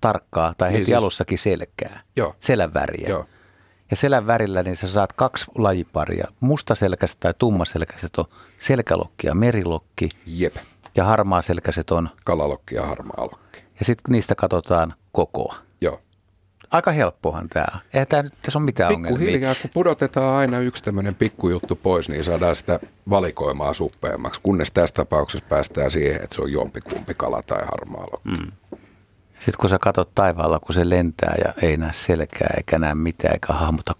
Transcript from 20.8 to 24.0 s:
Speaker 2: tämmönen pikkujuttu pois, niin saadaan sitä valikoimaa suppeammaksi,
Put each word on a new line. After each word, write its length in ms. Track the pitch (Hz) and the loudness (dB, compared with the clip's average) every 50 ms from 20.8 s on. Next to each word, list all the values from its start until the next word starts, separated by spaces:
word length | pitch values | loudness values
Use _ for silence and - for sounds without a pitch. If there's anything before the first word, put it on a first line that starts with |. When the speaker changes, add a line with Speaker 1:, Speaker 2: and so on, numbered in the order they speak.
| - | -4
Speaker 2:
tämmönen 320 | - 101 98 98 101 95 | -4 -2 -2 -2 -2 0
pikkujuttu 600 | - - 110 - - - 90 87 90 - - - | 0 0 0 0 0 0 0 0 0 -2 -4 -4
pois, 340 | - - 98 92 87 80 - | -2 2 2 2 2 2 -2
niin 140 | 73 76 76 | -4 -4 -2
saadaan 320 | 82 85 82 87 87 85 | 0 0 2 2 2 2
sitä 240 | - - - 87 85 - - _ _ - - | 0 0 -2 -2 -2 -2 -8 _ _ -4 0
valikoimaa 640 | 104 98 92 87 73 - 85 73 69 69 73 73 76 | 2 2 2 0 -2 -4 -4 -2 -2 -2 -2 -2 -2
suppeammaksi, 640 | - 82 71 - - | -2 -4 -4 -6 -6